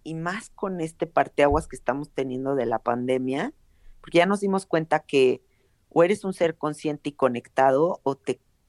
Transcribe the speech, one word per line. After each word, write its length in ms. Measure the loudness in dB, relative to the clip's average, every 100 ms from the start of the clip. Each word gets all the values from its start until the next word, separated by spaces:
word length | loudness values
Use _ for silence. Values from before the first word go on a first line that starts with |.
y 120 | -12 -8
más 340 | -6 -8 -12
con 300 | -8 -6 -6
este 280 | -6 -6 -2
parteaguas 600 | 0 0 2 2 2 -4
que 80 | -8
estamos 340 | -4 -4 -6
teniendo 440 | -6 -6 -6 -4 -2
de 100 | -2
la 140 | -2
pandemia, 720 | -2 -2 0 -2 -2 -4 -6 -10 _ _ -20 -20
porque 200 | 0 2
ya 60 | 4
nos 140 | 2
dimos 260 | 0 -2 0
cuenta 340 | -2 0 -2
que 420 | 2 4 4 2 _ _ _ _ _
o 140 | 2
eres 200 | 2 2
un 100 | -4
ser 240 | -2 -2 -2
consciente 520 | -6 -4 -6 -6 -8
y 40 |
conectado 840 | -2 -2 -2 -4 2 4 4 0 -2
o 120 | -4 -4
te, 240 | -6 -8 _ _